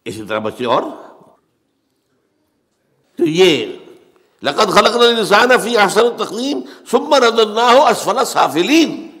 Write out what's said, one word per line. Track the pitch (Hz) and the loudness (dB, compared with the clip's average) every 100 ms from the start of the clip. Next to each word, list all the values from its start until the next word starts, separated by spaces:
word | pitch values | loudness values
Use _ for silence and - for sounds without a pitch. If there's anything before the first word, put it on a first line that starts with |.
| 117 | -14
اسی | 107 101 | -14 -8
طرح | 107 | -6
بچے | 107 107 123 | -6 -6 -2
اور، | 131 - - - - _ _ _ _ _ _ _ _ _ _ _ _ _ _ _ _ _ _ _ - | -2 -4 -10 -20 -20 _ _ _ _ _ _ _ _ _ _ _ _ _ _ _ _ _ _ _ -4
تو | 165 | -2
یہ | 165 185 139 107 - - - _ _ _ _ | 2 2 2 -4 -12 -20 -20 _ _ _ _
"لقد | 120 180 214 | -6 -2 0
خلقنا | 170 214 240 | 2 2 2
الانسان | 240 226 180 208 247 240 | 2 2 2 2 4 2
فی | 196 233 | 0 0
احسن | 196 190 233 233 | 2 2 0 -2
تقویم | 208 214 269 285 - - - | -8 -8 -6 -6 -10 -18 -2
ثم | 247 294 | -2 2
رددناہ | 285 240 226 214 214 240 254 | 2 2 2 0 0 2 4
اسفل | 277 208 175 226 254 | 4 0 -2 -4 -2
سافلین"، | 147 156 143 190 320 269 - - - | -2 -2 -2 0 2 0 -4 -16 -20